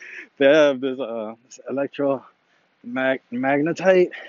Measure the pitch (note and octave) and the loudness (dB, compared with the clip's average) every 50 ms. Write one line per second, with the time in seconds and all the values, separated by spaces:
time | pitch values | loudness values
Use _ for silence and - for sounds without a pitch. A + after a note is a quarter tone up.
0 | - - - - - - _ - C#3 C#3 D3 D#3 D3 C#3+ C#3 B2+ C3 C3+ C3 C3 | -20 -20 -20 -20 -20 -12 _ 2 4 6 6 6 6 4 2 0 -4 -6 -6 -6
1 | C3 A2 A#2 A2+ G#2+ G#2+ A2+ A#2 _ _ - - - - B2 C3+ C#3 B2+ - - | -8 -8 -8 -8 -8 -10 -12 -16 _ _ -20 -18 -12 -8 -6 -6 -6 -6 -6 -4
2 | C#3+ C#3 C#3 B2 - _ _ _ _ _ _ _ _ _ _ _ - A#2+ B2 C3 | -2 -2 -2 -4 -8 _ _ _ _ _ _ _ _ _ _ _ -14 -10 -6 -2
3 | C3 C3 C3 C3 _ _ A#2+ B2 C3 C3+ C#3+ C#3+ D3 E3+ E3 - E3 F#3+ F#3 F#3 | -2 -2 -2 -4 _ _ -8 -4 -2 0 0 0 0 -2 -4 0 2 2 4 4
4 | F3+ F3+ - - - | 2 0 -2 -10 -18